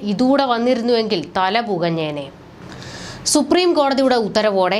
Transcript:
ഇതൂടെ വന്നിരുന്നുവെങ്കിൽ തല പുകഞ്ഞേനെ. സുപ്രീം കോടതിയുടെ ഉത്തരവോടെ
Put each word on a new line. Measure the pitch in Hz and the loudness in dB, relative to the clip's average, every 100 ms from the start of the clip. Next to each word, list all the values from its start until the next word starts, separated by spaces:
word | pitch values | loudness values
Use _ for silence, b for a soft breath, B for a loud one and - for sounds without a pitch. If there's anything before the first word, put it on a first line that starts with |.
| 202 | -4
ഇതൂടെ | 202 254 277 269 | 0 2 4 2
വന്നിരുന്നുവെങ്കിൽ | 233 247 254 240 233 220 190 - 190 | 0 0 0 0 0 0 -4 -2 -2
തല | 185 220 | 0 0
പുകഞ്ഞേനെ. | 208 180 170 165 156 147 - - - - - B B B B B - | -2 -2 -2 -2 -4 -6 -12 -16 -20 -20 -18 B B B B B 0
സുപ്രീം | 302 285 349 359 | 0 2 2 2
കോടതിയുടെ | 302 277 269 269 247 | 2 2 2 2 2
ഉത്തരവോടെ | 202 214 214 196 180 | 2 0 2 2 2